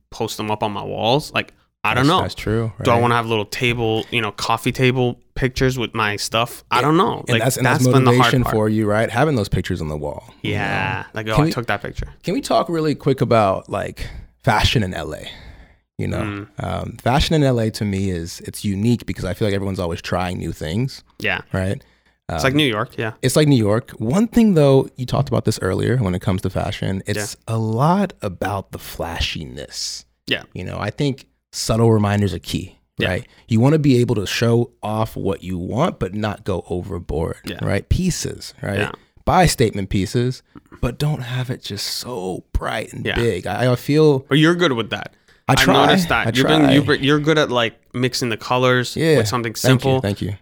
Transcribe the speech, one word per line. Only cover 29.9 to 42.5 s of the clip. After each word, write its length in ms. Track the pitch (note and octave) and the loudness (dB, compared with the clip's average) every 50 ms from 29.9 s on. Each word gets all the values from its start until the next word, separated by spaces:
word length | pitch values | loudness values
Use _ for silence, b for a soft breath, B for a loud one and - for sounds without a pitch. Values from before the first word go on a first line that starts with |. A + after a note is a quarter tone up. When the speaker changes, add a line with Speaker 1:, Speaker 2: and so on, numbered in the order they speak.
| - - - _ _ _ _ - | -10 -12 -16 _ _ _ _ -6
Speaker 1:
Yeah. 160 | B2 - - - - | -6 -6 -6 -8 -12
Speaker 2:
You 100 | G2 F2+ | -10 -10
know, 140 | F#2+ F#2 F2 | -8 -8 -6
I 100 | F#2 G#2+ | -6 -6
think 360 | - - D3 C#3+ B2 - - _ _ _ _ _ | -4 -2 -2 -2 -2 -4 -8 _ _ _ _ _
subtle 400 | - - - - A#2 A2+ A#2 A#2 | -12 -6 -4 -2 2 4 4 6
reminders 420 | A2+ G#2+ G#2 G2+ G#2 G#2 G#2 F#2+ F#2 | 6 4 4 2 2 2 2 0 0
are 60 | F2+ | -4
key, 380 | - - - - F#2 F#2 - _ _ _ _ - | -6 -6 -6 -6 -6 -8 -14 _ _ _ _ -4
Speaker 1:
Yeah. 120 | A2+ F#2+ | -2 -2
Speaker 2:
right? 180 | F2+ - - - b b b b | -2 -2 -6 -8 b b b b
You 120 | A#2 A2 | 2 4
wanna 200 | A#2 C#3 D#3 D#3+ | 4 6 4 4
be 180 | C#3+ D3 B2+ A#2+ | 4 4 4 4
able 140 | A#2+ A2+ B2 | 4 2 0
to 100 | G#2+ F#2 | -2 -2
show 460 | - - - A#2 A#2 A#2 A#2+ A#2+ - _ _ | -4 -2 0 2 2 4 2 2 0 _ _
off 340 | - G#2 G#2+ A2 A2 A2 - | -8 -6 -4 -2 -4 -4 -4
what 280 | G2+ G2 F#2+ F2+ - - | -4 -4 -4 -4 -4 -6
you 140 | F2+ F#2 F2 | -6 -6 -6
want, 420 | F2+ F#2 F#2+ A#2 D#3+ G3+ - - | -4 -4 -2 0 0 -2 -2 -4
but 140 | - F#2 F#2 | -6 -6 -4
not 300 | G#2 G#2+ G#2+ - - - | -4 -4 -4 -6 -6 -6
go 220 | - F#2 F2 - - | -4 -4 -4 -4 -6
overboard, 680 | F#2 F2+ F2+ G2 F#2+ F2 F2+ - C#2 D#2 E2 F2 F2 - - | -6 -6 -6 -6 -8 -10 -8 -6 -4 -4 -2 -4 -6 -8 -10
Speaker 1:
Yeah. 180 | - - - A2 | -12 -8 -6 -2
Speaker 2:
right? 240 | G2+ G2 G2+ - - | -2 -2 -2 0 0
Pieces, 640 | - - F3+ F3+ - - - - - - - - - - | 0 0 2 0 -2 -2 -4 -8 -8 -10 -14 -18 -14 -10
right? 180 | G2+ G2 G2 G2+ | -8 -6 -4 -4
Speaker 1:
Yeah. 120 | - - - - _ _ _ _ _ | -4 -6 -8 -12 _ _ _ _ _
Speaker 2:
Buy 200 | - C#3 F#3 F3+ D#3 | 0 2 4 4 4
statement 420 | - - A#2+ G#2+ - G#2 C3+ - | 4 2 2 0 0 -2 -4 -2
pieces, 540 | - G#2 F#2 - - A#2+ A#2+ B2+ B2+ - - _ - - - _ - - | 0 0 0 0 0 0 0 -2 -2 -6 -10 _ -20 -20 -20 _ -10 -8
but 160 | - B2 A#2 - | -6 -6 -4 -2
don't 220 | D3 D3+ D3+ - | -2 -2 -2 -4
have 280 | B2 A#2+ B2 B2+ B2+ B2 | -6 -6 -6 -6 -6 -6
it 140 | - - - | -8 -8 -10
just 240 | - G2+ G2 - - | -10 -8 -8 -6 -6
so 560 | - - - A2+ B2+ G2+ F2+ F#2 F2+ - - _ | -8 -8 -8 -8 -8 -6 -6 -6 -6 -6 -6 _